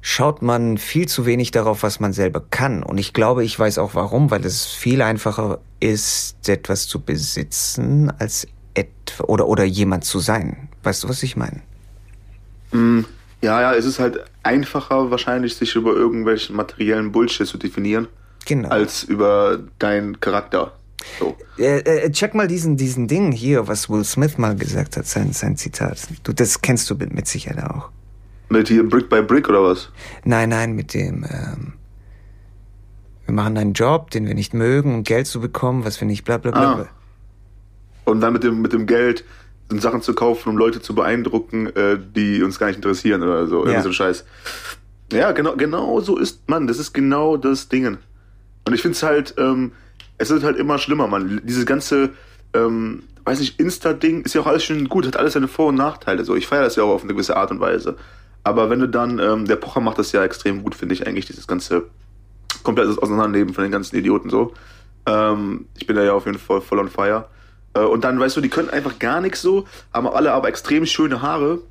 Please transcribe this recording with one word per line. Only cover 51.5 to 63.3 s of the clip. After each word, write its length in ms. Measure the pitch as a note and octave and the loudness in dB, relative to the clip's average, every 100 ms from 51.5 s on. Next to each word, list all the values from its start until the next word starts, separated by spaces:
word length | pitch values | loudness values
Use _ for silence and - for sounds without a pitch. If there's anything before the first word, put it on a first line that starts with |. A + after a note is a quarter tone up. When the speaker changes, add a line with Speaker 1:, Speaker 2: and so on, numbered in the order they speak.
| B2 A#2+ | -2 0
Speaker 2:
ganze, 460 | C#3 - C#3+ C3+ - - - - | 0 2 2 2 -2 -20 -20 -4
ähm, 500 | A2+ A#2 A2+ A2+ - - - - | 0 2 0 -4 -6 -14 -10 -4
weiß 140 | C3+ | -2
nicht, 200 | C3+ - | -4 -2
Insta-Ding 640 | E3 - E3 D3+ D#3+ E3 | -2 0 -2 0 0 0
ist 140 | - D#3+ | -2 -2
ja 60 | |
auch 60 | D3 | 2
alles 160 | D3+ | 0
schön 240 | - D#3 C3+ | 0 -2 0
gut, 200 | F#3+ B2+ | 0 0
hat 100 | B2+ | 0
alles 160 | D3+ | 0
seine 140 | D3 C3+ | 0 -2
Vor- 200 | - D#3 | 2 2
und 80 | C3+ | 2
Nachteile. 480 | C#3+ - - F#2 F2 | 0 -2 -4 -4 0
So, 100 | F2+ | -2
ich 100 | - | 0
feier 140 | C#3+ | 2
das 140 | B2+ - | 2 2
ja 80 | |
auch 100 | G#2 | 2
auf 100 | F#2+ | 2
eine 100 | G2+ | 0
gewisse 220 | G2+ F#2 F#2+ | -4 0 0
Art 140 | G2 | 0
und 80 | F#2+ | -2
Weise. 380 | F#2 E2+ - - - - - - | 0 0 -2 -8 -14 -20 -20 -6
Aber 260 | G#2 A2 A2 | 0 2 2
wenn 100 | B2 | 2
du 80 | B2+ | 2
dann, 300 | A#2+ A#2+ A#2+ | 0 0 0
ähm, 260 | G2+ A2 G#2 | 0 0 0
der 80 | G#2+ | 0
Pocher 260 | - C3+ | 0 -2
macht 160 | A2+ - | -2 -2
das 140 | G2+ | 0
ja 120 | G2+ | 2
extrem 380 | F#2+ - G#2 G2 | 0 -2 -4 -2
gut, 120 | G#2 - | -6 -6
finde 180 | F#2 | -4
ich 140 | F2+ - | -4 -2
eigentlich, 180 | F#2 - | -6 -8
dieses 220 | E2+ - | -14 -6
ganze 380 | F2+ - F2 E2+ - - - - - - - | -6 0 -2 -2 -16 -20 -20 -20 -20 -12 -6
komplette 280 | - A2+ A#2 G#2+ | -2 2 2 0
Auseinandernehmen 520 | G#2+ G#2+ G#2+ | 0 0 2